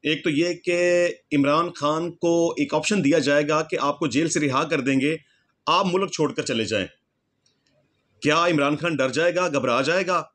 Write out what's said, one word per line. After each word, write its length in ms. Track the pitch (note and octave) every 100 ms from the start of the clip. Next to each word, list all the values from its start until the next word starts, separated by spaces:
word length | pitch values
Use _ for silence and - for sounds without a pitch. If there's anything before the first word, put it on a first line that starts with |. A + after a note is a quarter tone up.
| D3
एक 180 | D3+
तो 60 | F3
ये 240 | D3 F3 E3 -
कि 640 | F3 F3 F3 F3 - _ D3
इमरान 340 | C#3 D3+ F3
खान 400 | - D3 D#3 E3+
को 460 | - E3+ E3+ E3+ -
एक 140 | C#3+
ऑप्शन 280 | D#3 - G#3
दिया 180 | C#3 D#3+
जाएगा 420 | C#3 D3 D3 D3+
कि 140 | D#3 D#3+
आपको 320 | C#3 C#3+ D3
जेल 220 | B2 E3
से 100 | D#3+
रिहा 240 | D3 C3
कर 180 | D#3 D3+
देंगे, 360 | B2+ C3+ C#3+ D#3+ _ _ _ _ -
आप 180 | F3 F#3+
मुल्क 280 | F3+ G3
छोड़कर 300 | - D3 A#2+
चले 220 | A#2 A#2 G#2
जाएं। 220 | G#2+ F2 _ _ _ _ _ _ _ _ _ _ _ _ _
क्या 240 | C#3+ D#3 F3
इमरान 280 | D#3 C#3+ D3
खान 200 | E3+ D3
डर 160 | C3
जाएगा, 360 | B2 F3 F3 F3+
घबरा 340 | C#3+ B2 A#2+
जाएगा 380 | C#3 F3+ F3+ F3 D3+